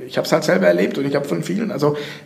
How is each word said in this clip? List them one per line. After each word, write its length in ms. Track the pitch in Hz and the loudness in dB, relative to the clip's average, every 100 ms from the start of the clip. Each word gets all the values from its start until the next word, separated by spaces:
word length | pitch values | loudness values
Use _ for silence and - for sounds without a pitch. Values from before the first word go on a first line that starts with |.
ich 140 | 123 - | -6 -4
hab's 140 | - | 0
halt 100 | 156 | 2
selber 240 | - 190 - | 4 4 4
erlebt 320 | 175 196 - | 4 2 0
und 80 | 139 | -2
ich 80 | |
hab 100 | 139 | -2
von 200 | - 170 | -2 -4
vielen, 260 | 156 190 220 | -2 -4 -2
also 260 | 139 147 147 - - | 0 0 0 -6 -12